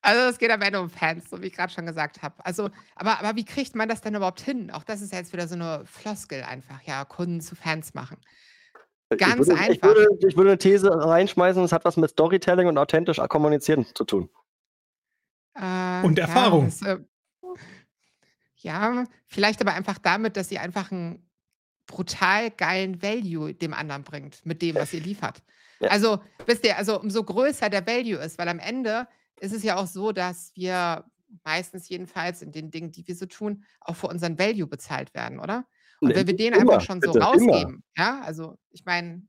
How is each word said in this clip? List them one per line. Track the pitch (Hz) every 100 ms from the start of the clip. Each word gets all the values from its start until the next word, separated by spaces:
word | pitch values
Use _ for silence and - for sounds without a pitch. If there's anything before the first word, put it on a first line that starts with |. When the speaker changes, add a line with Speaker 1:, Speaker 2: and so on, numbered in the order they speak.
Speaker 1:
also | 190 226 254
es | 240
geht | 226
am | 220
Ende | 202 202
um | 175
Fans, | - 160 165 -
so | 185
wie | 185
ich |
gerade | - 180
schon | - 170
gesagt | 160 147 -
habe. | 147 _ -
Also, | 175 202 - _ -
aber, | 202 220
aber | 208 220
wie | 208
kriegt | - 262 220
man | 220
das | 226
denn | 220 208
überhaupt | 190 185
hin? | - 254 175
Auch | -
das | 156 208
ist | 196
ja | 180
jetzt | 170
wieder | 180 170
so | 175
eine | 170 156 -
Floskel | - 214 202 - 139
einfach, | - 131 - 135
ja, | - 139 139
Kunden | - 175 170
zu | 160 170
Fans | 165 156 160
machen. | - 135 - _ _ _ _ _ - _ _ _ 214 185
Speaker 2:
Ich |
Speaker 1:
Ganz | 240
Speaker 2:
würde, | 180 165 202
ich | 175
Speaker 1:
einfach. |
Speaker 2:
würde, | 190 214 214 196 190
ich | 170
würde | 190
eine | 190
These | 190 202 196
reinschmeißen, | 165 156 165 190 - 180 185
es | 180
hat | 170
was | - 170
mit | 156
Storytelling | - 160 185 180 180 180
und | 151
authentisch | 147 160 170 156 131
kommunizieren | 156 151 147 - 151 117 -
zu |
tun. | - 101 87 _ _ _ _ _ _ _ _ _ _ _ _ -
Speaker 1:
Äh, | 190 185 185 180
Speaker 3:
Und | 185 156
Speaker 1:
ja, |
Speaker 3:
Erfahrung. | 165 165 240 170
Speaker 1:
das, | 123 -
äh, | 196 190 - _ _ _ 359 359 - - _ _ _ _ _ _ _ _
ja, | - 160 214 247 247 _ _
vielleicht | - 208 208
aber | 202
einfach | 165 196 196
damit, | 185 185 220 196
dass | 180
sie | 196
einfach | 175 180 185
einen | 185 170 175 _ _ _ _ _ _ _
brutal | - 180 - 180 202 226
geilen | 220 165 185 190 180
Value | 202 226 202 165 151 -
dem | 165
anderen | 151 151 139
bringt, | 139 147 143 - 160
mit | 165
dem, | 170 151
was | -
ihr | 165
liefert. | 160 202 - - _ _ _ _
Speaker 2:
Ja. | -
Speaker 1:
Also, | 202 220 202 - _ -
wisst | 240 226
ihr, | 185
also | 202 208
umso | 214 208
größer | 208 190 269 285 214
der | 196 185
Value | 240 233 175
ist, | 156 -
weil | 175
am | 175
Ende | 175 247 240 220 247 _ _ _
ist | 196
es | 214
ja | 214 185
auch | 185
so, | 190 208
dass | 196 180 175 - -
wir | 180 180 175 165 - _ _ 208
meistens | 156 160 175 185 -
jedenfalls | 180 180 - 170 175
in | 151
den | 156 156
Dingen, | 160 165
die | 160 165
wir | 175
so | 185
tun, | - 208 202 _ _
auch | - 170
für | 190
unseren | 180 170 156
Value | 196 220 156
bezahlt | - - 139 135
werden, | - - -
oder? | - 226 254 _ _ _
Und | 285 220
Speaker 2:
Nee, |
Speaker 1:
wenn | 185
wir | 190
den | 226
Speaker 2:
immer, | 226
Speaker 1:
einfach | 240 131
schon | 90 185
so | 123
Speaker 2:
bitte, | 113 170
immer. | 302 240 117 87
Speaker 1:
rausgeben, | - - -
ja, | 190 269
also | 240 160 160 - _
ich | - -
meine | 175 175 170